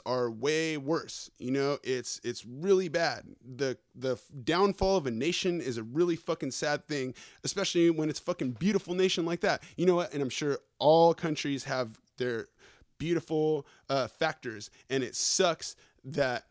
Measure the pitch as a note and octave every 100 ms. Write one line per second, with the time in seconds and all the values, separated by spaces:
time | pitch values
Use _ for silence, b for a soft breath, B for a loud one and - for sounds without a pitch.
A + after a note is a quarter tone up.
0 | - B2+ A#2+ A2 C#3 D#3 D#3+ D3+ C#3 D#3+
1 | - - - - B2 C#3 C#3 C#3 B2 B2+
2 | - - A#2+ A#2 G#2+ C3 F#3+ F#3+ F3+ E3
3 | D#3+ A2+ - - B2 B2 C3+ A#2+ _ B2
4 | C3 A#2+ - C#3 A2+ F3 G3+ F#3+ F#3+ F#3+
5 | C3+ A2+ D#3 F3 F#3 F3 C3 A2+ A2+ C#3+
6 | F3 E3 - D#3+ C3+ - D3+ D3 - D3
7 | C3 - B B C3 G3+ F#3 E3+ E3+ D#3+
8 | D#3 C#3+ - F3+ C3+ A2+ G3 A3 - F3+
9 | F#3+ F#3 E3 F3 F#3+ C#3 B - F3+ F3
10 | E3+ C#3+ C3 - D3 C3 _ - C#3 E3
11 | E3+ E3 E3 C#3+ D3 C3+ C#3+ C3 A2+ A2
12 | _ - B2 A2+ G2+ _ b b _ -
13 | D#3 E3 - D#3 D#3 D3+ - b - C#3
14 | A#2 - D#3+ - B2+ G#2+ - b - C3+
15 | A#2+ - - - F3+ D#3+ - - b b
16 | C3+ D3+ C3+ A#2 _